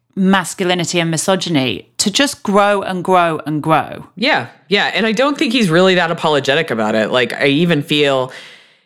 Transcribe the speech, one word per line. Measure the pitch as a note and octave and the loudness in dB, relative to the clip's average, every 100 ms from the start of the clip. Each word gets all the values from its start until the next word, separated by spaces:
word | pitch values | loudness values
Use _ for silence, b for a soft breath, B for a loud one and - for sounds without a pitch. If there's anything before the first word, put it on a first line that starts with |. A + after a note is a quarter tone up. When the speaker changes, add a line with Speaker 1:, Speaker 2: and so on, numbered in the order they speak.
| _ - | _ -2
Speaker 1:
masculinity | F#3+ F#3+ E3 - F3+ F3+ E3 F3 | 2 2 0 -4 -2 -2 -2 -2
and | E3 | -2
misogyny | D#3+ - F#3+ E3+ D3 B2+ F2+ - - | -2 0 -2 0 -2 -2 -4 -10 -4
to | G3+ | -2
just | G3 C#4 - | 0 -2 -2
grow | A3 G3+ G3+ G3+ | 0 2 4 2
and | - F3+ | -2 -6
grow | F3+ F#3 E3+ D3+ D3 | 0 2 2 -2 -4
and | D3+ | -4
grow. | D#3+ D3+ G#2 - - F3+ | 0 0 0 -10 -14 -6
Speaker 2:
Yeah, | C4 G#3+ A#2 - - | -2 -2 -4 -12 -2
yeah. | G3+ D3 | 0 0
And | F3 A3 | 0 0
I | |
don't | A3 C#4+ C#4+ | 0 0 0
think | D4 | 0
he's | B3+ G3 | 0 2
really | E3 F#3+ | 4 4
that | F3+ E3 | 4 0
apologetic | E3+ E3 D3 C3+ D3 D#3+ | -2 0 0 0 0 0
about | A2+ G#2+ | -2 -2
it. | A2 G#2 | 0 0
Like, | B2+ A#2+ | 0 0
I | - C#3 | 0 0
even | C#3 F3 D3+ | 2 2 0
feel | C#3 D3+ C#3+ C3 B2+ B B B B B | 0 0 2 0 -2 B B B B B